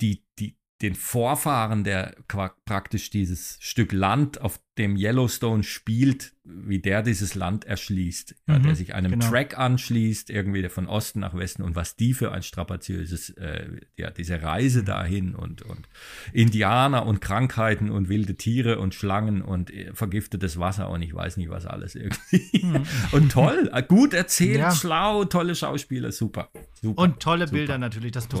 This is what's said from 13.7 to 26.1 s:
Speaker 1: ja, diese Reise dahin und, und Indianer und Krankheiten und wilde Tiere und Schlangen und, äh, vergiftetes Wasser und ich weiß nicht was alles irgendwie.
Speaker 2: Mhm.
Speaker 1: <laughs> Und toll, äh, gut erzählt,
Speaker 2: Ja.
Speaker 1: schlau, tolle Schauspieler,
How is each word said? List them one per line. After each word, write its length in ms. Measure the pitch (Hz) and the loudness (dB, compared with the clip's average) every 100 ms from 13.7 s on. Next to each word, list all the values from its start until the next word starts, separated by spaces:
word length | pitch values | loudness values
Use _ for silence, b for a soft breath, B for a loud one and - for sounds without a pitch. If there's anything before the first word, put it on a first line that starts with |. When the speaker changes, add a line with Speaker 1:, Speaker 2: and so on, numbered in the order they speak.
| 82 - - | -14 -16 -12
Speaker 1:
ja, 140 | 82 | -10
diese 320 | - 85 85 | -8 -6 -4
Reise 420 | 78 87 131 123 | -2 0 2 2
dahin 500 | 101 95 87 98 92 | 2 -2 -2 -2 -2
und, 280 | 92 82 - | -6 -10 -12
und 260 | - - - B B B B | -14 -14 -16 B B B B
Indianer 720 | 123 117 107 101 123 135 131 107 | 4 6 6 4 4 4 2 2
und 160 | 101 | 0
Krankheiten 680 | - 101 127 - 110 101 107 | 0 0 0 2 2 2 0
und 200 | 104 92 | 0 0
wilde 260 | 107 98 95 | 0 0 -2
Tiere 420 | 113 120 117 113 | 0 0 2 0
und 160 | 95 | -2
Schlangen 460 | - 101 101 107 98 | -2 0 0 0 0
und, 300 | 92 90 87 | -2 -4 -4
äh, 220 | 98 90 | -8 -12
vergiftetes 640 | - 107 104 - 98 92 82 | -6 -2 -2 -4 -4 -4 -2
Wasser 300 | 87 101 95 | -2 -2 -4
und 100 | 85 | -4
ich 140 | 82 | -6
weiß 240 | 85 85 92 | -6 -6 -4
nicht 100 | 82 | -6
was 160 | 90 | -6
alles 300 | 90 - 90 | -8 -10 -10
irgendwie. 720 | - 104 - - 190 - 190 180 | -8 -8 -8 0 0 2 0 2
Speaker 2:
Mhm. 160 | 135 147 131 | 0 -2 -4
Speaker 1:
<laughs> 140 | 104 | 2
Und 200 | 143 147 | 4 6
toll, 380 | 127 147 330 302 | 6 4 4 2
äh, 100 | 123 | 0
gut 300 | 127 196 285 | 6 8 8
erzählt, 460 | 175 180 - 123 139 | 4 0 2 4 4
Speaker 2:
Ja. 140 | 165 | 4
Speaker 1:
schlau, 500 | 165 175 160 202 208 | 2 2 2 2 2
tolle 300 | 196 180 170 | 2 2 0
Schauspieler, 580 | 165 147 139 - 127 120 | -2 -4 -6 -4 -4 -4